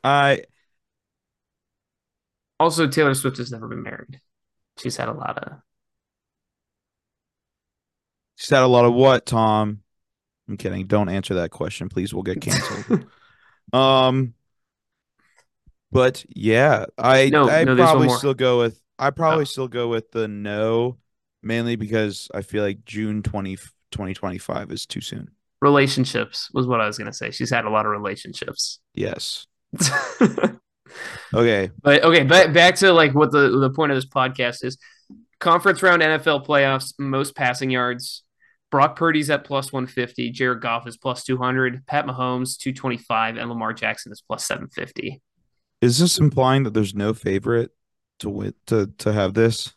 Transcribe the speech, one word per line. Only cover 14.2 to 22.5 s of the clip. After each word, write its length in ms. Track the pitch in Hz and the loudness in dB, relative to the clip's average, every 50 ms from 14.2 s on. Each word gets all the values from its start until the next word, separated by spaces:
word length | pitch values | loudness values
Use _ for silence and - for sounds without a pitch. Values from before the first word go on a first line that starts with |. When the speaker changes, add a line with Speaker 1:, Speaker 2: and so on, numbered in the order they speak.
| 131 123 113 _ _ _ _ _ _ _ _ _ _ _ _ _ _ _ _ _ _ _ _ _ _ _ _ _ _ _ _ _ _ _ | -2 -4 -6 _ _ _ _ _ _ _ _ _ _ _ _ _ _ _ _ _ _ _ _ _ _ _ _ _ _ _ _ _ _ _
Speaker 1:
but 340 | - 131 127 127 131 - - _ | 2 2 2 2 2 -2 -16 _
yeah, 560 | - - 101 107 110 117 135 151 135 107 104 - _ - | -14 -4 0 2 4 4 4 4 4 2 0 -6 _ -2
I, 380 | 113 123 131 131 135 139 143 | 2 4 6 6 6 6 6
Speaker 2:
No, 60 | 151 143 | 4 4
Speaker 1:
I 220 | 120 151 156 165 | 6 4 4 4
Speaker 2:
no, 100 | 131 131 | 4 4
there's 180 | 123 - 165 160 | 6 6 6 6
one 100 | 135 131 | 4 4
Speaker 1:
probably 20 | |
Speaker 2:
more. 120 | 127 123 120 | 2 2 2
Speaker 1:
still 160 | 135 143 135 | 0 -2 -2
go 260 | 123 135 127 123 120 | 0 0 2 2 2
with, 220 | 120 117 110 _ _ _ _ _ | 0 0 -2 _ _ _ _ _
I 140 | 131 139 | -4 -4
probably 340 | 131 156 165 160 156 160 147 | -2 0 0 0 0 0 -2
Speaker 2:
Oh. 0 | |
Speaker 1:
still 220 | 139 - - 131 123 | -4 -6 -8 -8 -8
go 200 | 117 120 120 117 | -6 -6 -4 -2
with 240 | 117 113 110 _ | -4 -4 -6 _
the 160 | _ 113 110 107 | _ -4 -4 -4
no, 680 | 104 104 104 104 104 104 110 113 113 113 120 123 127 _ _ _ _ _ _ _ _ _ | -6 -10 -8 -6 -4 -2 0 0 0 0 0 -2 -4 _ _ _ _ _ _ _ _ _
mainly 340 | - 104 113 117 117 117 117 | -8 -4 -4 -2 -2 -2 -4
because 540 | 107 110 104 113 113 107 104 95 - - - - | -4 -4 -2 -2 0 0 -2 -4 -8 -14 -12 -10
I 80 | 101 | -12
feel 220 | 98 - | -12 -6